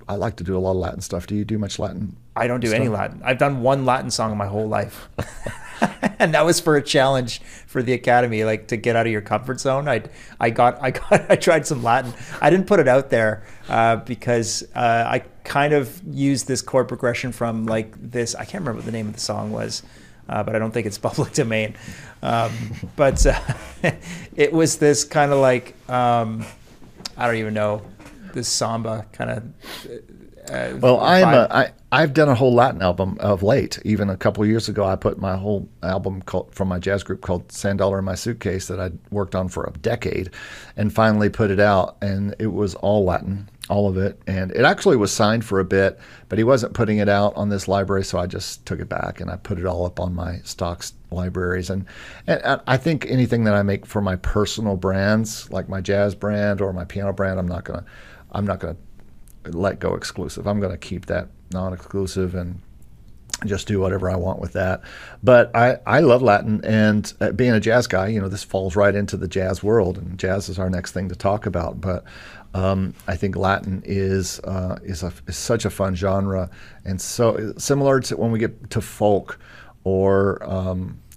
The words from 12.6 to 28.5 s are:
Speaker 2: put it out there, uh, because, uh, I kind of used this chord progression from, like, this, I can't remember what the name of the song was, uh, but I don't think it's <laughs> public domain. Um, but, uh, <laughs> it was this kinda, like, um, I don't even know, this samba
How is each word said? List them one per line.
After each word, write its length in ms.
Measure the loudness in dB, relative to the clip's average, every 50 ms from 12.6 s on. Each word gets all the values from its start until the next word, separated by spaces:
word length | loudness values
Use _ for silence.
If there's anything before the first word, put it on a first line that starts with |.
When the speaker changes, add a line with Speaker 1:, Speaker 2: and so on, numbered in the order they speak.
| 4
Speaker 2:
put 120 | 4 4 4
it 80 | 6
out 220 | 6 4 4 4 2
there, 340 | 2 2 2 2 0 -2 -8 -16 -18 -16 -8
uh, 300 | -2 2 4 4 4 4
because, 680 | 2 -2 -8 -10 -6 -2 0 0 0 0 -2 -4 -6 -8 -8 -4
uh, 40 | 0 2 2 2 2 2 0
I 140 | 0 -2 -2 -6 -18 -16 -12
kind 300 | -4 0 0 2 4 4
of 280 | 2 2 -2 -8 -14 -14 -10
used 380 | -4 0 2 2 2 0 0
this 140 | -2 -4 -4
chord 260 | -4 0 2 2 2
progression 460 | 2 -4 -2 -2 -2 -2 -2 -6 -8 -6
from, 320 | -4 -4 -4 -2 -4 -2
like, 300 | -2 -2 -2 -2 -6 -12 -16
this, 340 | -16 -6 -4 -4 -4 -4 -6
I 100 | -8 -10
can't 160 | -10 -10 -6
remember 160 | -6 -6 -6
what 80 | -6 -8
the 80 | -8 -6
name 140 | -6 -6
of 60 | -8 -8
the 60 | -8
song 320 | -6 -6 -4 -4 -4 -6
was, 320 | -4 -6 -6 -6 -8 -10 -12 -16 -20 -20 -20 -20 -20 -20 -10 -6
uh, 140 | -4 -4 -2
but 120 | -2 -2
I 40 | -2
don't 120 | -2 -2
think 160 | -2 -4 -4
it's 100 | -4 -6
<laughs> 120 | -4 -6 -4
public 240 | -2 -2 -4 0 0
domain. 420 | -2 0 2 0 0 -2 -2 -6 -14 -16 -18 -16 -16 -18 -20 -16 -8
Um, 320 | -4 -2 0 0 0 -2 -4 -8 -8 -10 -10 -12 -12 -12 0
but, 300 | 2 2 2 4 4 4
uh, 140 | 4 4 2 -4 -6 -8 -8 -10 -18 -8 -2
<laughs> 100 | -2 -2 -2 -4 -12 -14 -14 -14 -16 -12 0
it 180 | 2 2 4 4
was 240 | 4 2 2 2
this 260 | 4 4 4 4 4 0
kinda, 320 | -2 2 2 2 4 4
like, 400 | 4 4 4 2 2 -2 -8 -20 -18 -8 -4
um, 560 | -2 2 2 4 4 2 2 -2 -4 -8 -10 -12 -14 -20 -20 -20 -20 -20 -20 -20 -20 -16 -14 -14 -6
I 100 | -2 -2
don't 100 | 0 0
even 160 | -2 -2 -2 -2
know, 280 | 0 0 0 -2 -4 -6 -14 -20 -20 -20 -20 -20 -20 -20 -10 -10
this 140 | -6 -4
samba 580 | -4